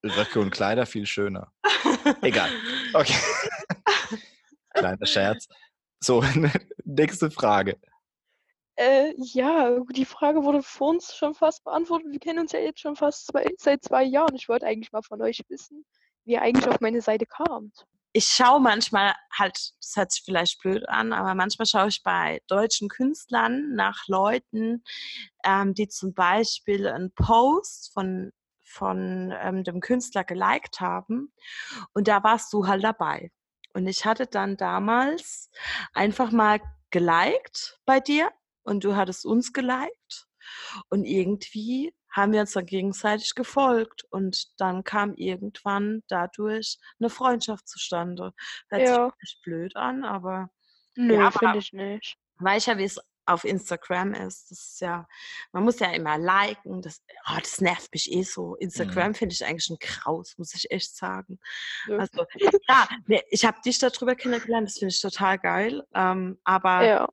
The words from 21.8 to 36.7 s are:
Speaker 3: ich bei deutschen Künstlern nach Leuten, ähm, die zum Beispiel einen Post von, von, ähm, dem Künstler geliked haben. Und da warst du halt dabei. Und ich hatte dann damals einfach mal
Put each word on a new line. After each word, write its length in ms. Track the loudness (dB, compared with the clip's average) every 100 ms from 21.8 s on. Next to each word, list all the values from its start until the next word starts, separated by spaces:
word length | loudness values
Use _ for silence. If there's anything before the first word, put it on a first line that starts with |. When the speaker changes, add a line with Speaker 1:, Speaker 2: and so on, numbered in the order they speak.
| 2
Speaker 3:
ich 140 | 0
bei 380 | -2 0 0 -4 -2
deutschen 400 | 0 2 0 -4
Künstlern 840 | -2 -2 -2 -2 0 2 0 -4
nach 340 | 0 0 -2 -2
Leuten, 760 | 2 2 0 _ -4 -2 -4 -8 -16 -14 -14 -16 _
ähm, 300 | 2 2 2
die 120 | 0 -4
zum 260 | -4 -8
Beispiel 720 | 0 2 4 2 -2 -2 -2 -2
einen 240 | -4 -8
Post 760 | -2 4 6 6 4 0 -16 -10
von, 400 | -6 -4 -4 -8 _ _ _
von, 680 | _ -6 -4 -2 -4 -6 -6 -6
ähm, 220 | -4 -4
dem 180 | -4 -8
Künstler 440 | -2 -2 -2 -6
geliked 560 | -4 0 2 0 -2 -6
haben. 520 | -4 -4 -4 -6 -6 _ -18 -16 -14 -14 -6
Und 160 | 0 4
da 160 | 4
warst 280 | 4 2 0
du 140 | 0 2
halt 160 | 2
dabei. 480 | 2 0 -4 -4 -10 _ _ _ _
Und 120 | -4 -2
ich 180 | -2
hatte 220 | 0 0 -2
dann 300 | -2 -2 -2
damals 920 | -2 -2 2 2 2 -2 -8 -18 -18 -14 -8 -8 -6
einfach 400 | 0 0 2 2
mal 280 | 4 4 4 0